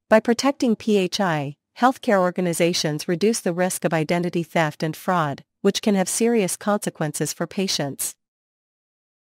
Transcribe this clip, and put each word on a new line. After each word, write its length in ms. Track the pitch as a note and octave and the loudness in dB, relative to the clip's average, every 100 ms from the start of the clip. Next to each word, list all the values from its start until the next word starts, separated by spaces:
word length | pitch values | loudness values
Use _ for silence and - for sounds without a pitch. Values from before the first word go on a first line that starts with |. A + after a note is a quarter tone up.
| - | 2
By 100 | A3 | 4
protecting 560 | A#3 A#3 C4+ C#4+ B3+ G#3+ | 4 0 0 0 0 0
P 220 | - G#3 | 2 2
H 220 | F3+ - | 2 0
I, 360 | F#3+ D3+ C#3 - _ - | -2 -2 -4 -10 _ 0
healthcare 420 | B3+ C4 - G3 | 0 2 2 2
organizations 880 | F3+ F3+ F3+ E3 E3+ F3+ E3 D3+ - | 2 0 -2 2 0 0 -2 -4 -4
reduce 320 | E3+ G3+ A3+ | 0 0 0
the 140 | F#3+ | -2
risk 320 | E3+ F#3 - E3+ | -2 -2 -2 -2
of 80 | |
identity 480 | E3 D3+ F3 F3 F3 | 0 0 0 -2 -4
theft 400 | E3 F3 D#3 - | -2 0 0 -2
and 120 | D#3+ | -6
fraud, 480 | D#3 - F3+ D3+ C#3 - _ | -4 -2 0 0 -4 -12 _
which 180 | G3 - | 0 2
can 140 | G#3+ | 2
have 140 | G3 F3+ | 2 0
serious 480 | - A3+ A#3 F3+ - | 0 2 2 0 -2
consequences 760 | - G#3 F#3 - D3+ - D3+ | -2 -2 -2 -4 -4 -4 -4
for 140 | - E3+ | -4 -6
patients. 680 | - F#3+ - C#3 - - - _ _ _ _ _ _ _ _ _ _ | -4 -2 -2 -4 -6 -8 -10 _ _ _ _ _ _ _ _ _ _